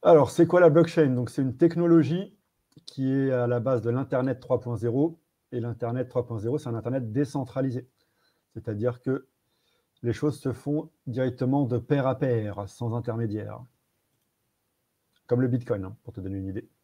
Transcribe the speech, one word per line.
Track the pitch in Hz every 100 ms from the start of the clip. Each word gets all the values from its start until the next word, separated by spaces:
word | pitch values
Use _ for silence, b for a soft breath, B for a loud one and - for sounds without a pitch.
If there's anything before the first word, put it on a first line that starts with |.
Alors, | - 165 127
c'est | - 170
quoi | 180
la | 175
blockchain ? | 156 165 - 147
Donc, | 127 120
c'est | -
une | 135 127
technologie | 170 165 170 165 131 170 202 _ _ _ _ - -
qui | - 135
est | 135 135
à | 127 120
la | 120
base | 117 127
de | 110
l'Internet | 120 135 135 127 123
trois | - 127
point | 123 120
zéro. | 120 120 160 165 _ _ _
Et | 127
l'Internet | 120 113 117 120 123
trois | 127 120
point | 113
zéro, | 107 143
c'est | 147
un | 117
Internet | 113 131 117
décentralisé. | 110 143 147 127 - 135 123 - _ _ _ _ _ _
C'est-à-dire | - 107 104 117 120
que | - 131 - _ _ _ _ _ _ _
les | 120
choses | 110 147 147
se | 131
font | 113 - 147 - _ -
directement | 123 131 123 127 139
de | 135 120
pair | - 147 131
à | 127
pair, | 139 120 107 98 101
sans | - 120
intermédiaire. | 117 117 113 113 104 104 107 123 _ _ _ _ _ _ _ _ _ _ _ _ _ _ _ _
Comme | 123
le | 127
Bitcoin, | 123 120 107 95
hein, | 107
pour | -
te | -
donner | 95 98
une | 95
idée. | 98 - _